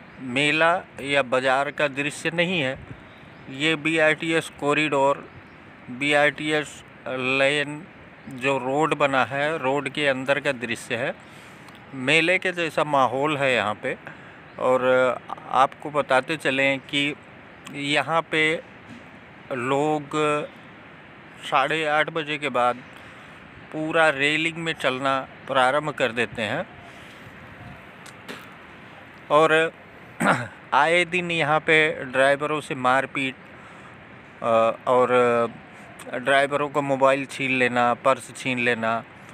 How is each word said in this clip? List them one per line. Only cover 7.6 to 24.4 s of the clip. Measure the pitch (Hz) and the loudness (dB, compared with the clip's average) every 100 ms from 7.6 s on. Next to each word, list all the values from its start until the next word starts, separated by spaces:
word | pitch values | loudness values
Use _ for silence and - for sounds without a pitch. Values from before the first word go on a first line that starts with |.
| 143 151 190 - - - - | -4 -8 -14 -20 -20 -20 -16
जो | 135 131 135 | -6 -2 -2
रोड | 123 139 156 | 0 0 0
बना | 151 147 135 117 | 2 2 2 0
है, | 139 147 160 | -2 -4 -2
रोड | 131 143 139 | -2 -2 -2
के | 139 147 | -2 -2
अंदर | 131 131 139 | 0 0 -2
का | 143 | -2
दृश्य | 127 117 117 - 117 | -4 -4 -8 -6 -6
है। | 139 196 - - - - - - - | -6 -8 -14 -20 -20 -20 -20 -20 -18
मेले | 135 127 156 160 185 | -8 0 2 4 2
के | 185 | 0
जैसा | 175 165 156 | -4 -4 -2
माहौल | 151 143 127 127 147 147 | 0 2 2 2 -2 0
है | 139 123 | 0 2
यहाँ | 101 107 | 0 -2
पे। | 127 156 - - - - - - | -6 -8 -12 -18 -20 -20 -18 -4
और | 123 127 127 127 127 - - - - | 0 2 4 4 2 0 -8 -16 -2
आपको | - 135 - 156 | 2 2 0 -6
बताते | 147 131 131 131 160 | -4 2 2 0 -4
चलें | 151 135 135 135 | -2 0 0 0
कि | - 143 143 147 - - - - - | -4 -4 -4 -6 -14 -20 -20 -20 -16
यहाँ | 143 143 147 135 165 160 | -8 -2 0 0 -2 -2
पे | 160 156 160 - - - - - - - - - | 0 0 -2 -6 -20 -20 -20 -20 -20 -20 -20 -10
लोग | 131 123 139 151 151 143 151 151 147 160 - - - - - - - - - | -6 0 0 0 -2 -4 -2 0 -2 -4 -14 -20 -20 -20 -20 -20 -20 -20 -18
साढ़े | - 147 139 156 156 | -2 0 0 0 0
आठ | 151 151 | 0 0
बजे | 160 147 151 | -2 -6 -4
के | 147 | -2
बाद | 123 123 123 - - - - - - - - - | 0 0 0 -8 -20 -20 -20 -20 -20 -20 -20 -14
पूरा | 156 156 165 160 | -8 -2 4 4
रेलिंग | 135 143 156 | 4 0 0